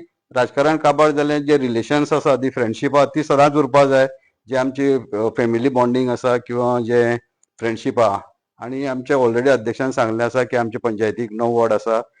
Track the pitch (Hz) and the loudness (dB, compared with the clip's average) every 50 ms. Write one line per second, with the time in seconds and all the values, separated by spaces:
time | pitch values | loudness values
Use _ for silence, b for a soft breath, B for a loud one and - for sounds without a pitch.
0 | 170 _ _ _ _ _ - 127 123 120 - 139 139 151 160 151 151 147 143 143 | -4 _ _ _ _ _ -2 -2 -2 -2 0 0 0 0 0 2 2 2 4 4
1 | 156 151 143 147 147 147 147 147 143 143 151 143 131 127 117 117 113 - 147 147 | 2 2 2 0 0 0 -2 -2 0 2 2 2 2 0 -2 -2 -2 0 0 0
2 | 147 143 156 147 - 151 135 120 127 135 123 135 120 110 110 - - 139 123 143 | 0 0 0 0 2 2 0 0 0 -4 -2 -2 -2 -2 -4 -4 -4 0 2 2
3 | 139 131 - 156 147 - 147 135 143 147 143 151 143 131 123 143 143 135 135 135 | 2 2 0 -4 -2 0 4 4 4 4 4 2 0 2 4 4 4 4 4 2
4 | 135 135 135 b b b b b _ 107 123 131 127 135 127 135 139 139 135 131 | 2 2 -2 b b b b b _ -6 -4 -2 -2 -2 -2 -2 0 0 0 0
5 | 110 101 104 104 110 113 107 - 123 117 117 117 120 139 131 127 123 127 123 127 | -2 -4 -6 -2 -2 -2 0 0 0 0 0 0 0 0 2 2 2 2 2 0
6 | 131 123 120 117 - 127 123 123 117 - 120 120 123 120 123 123 117 110 120 120 | 0 -2 -2 -2 -2 0 -2 -2 -2 -4 -4 -2 -2 0 0 -2 -2 0 2 2
7 | 117 117 120 117 _ _ _ _ _ _ _ - 110 117 113 107 - 139 123 123 | 2 2 0 -4 _ _ _ _ _ _ _ -8 -6 -6 -6 -4 -4 -4 0 2
8 | 113 104 98 101 - - _ _ _ _ _ - 110 120 131 135 139 139 131 131 | 2 2 0 -2 -8 -10 _ _ _ _ _ -18 -14 -12 -10 -8 -6 -6 -6 -6
9 | 120 120 147 135 127 117 113 120 127 139 135 123 110 117 113 - 135 131 127 - | -4 -2 0 2 2 2 2 2 2 2 2 2 0 -4 -4 -4 -4 -4 -2 -2
10 | 123 113 113 113 117 117 - 131 123 120 - 123 117 113 107 120 - 120 110 101 | -2 -2 0 -2 -2 -2 0 -2 -2 0 0 -2 -2 -2 -4 -4 -4 -4 -2 0
11 | 113 107 104 113 120 107 104 110 117 120 120 117 117 113 107 104 - 113 113 113 | -2 -2 -2 -4 -6 -8 -6 -4 -2 0 2 2 2 2 2 0 0 0 -2 -2
12 | 120 _ b b | -2 _ b b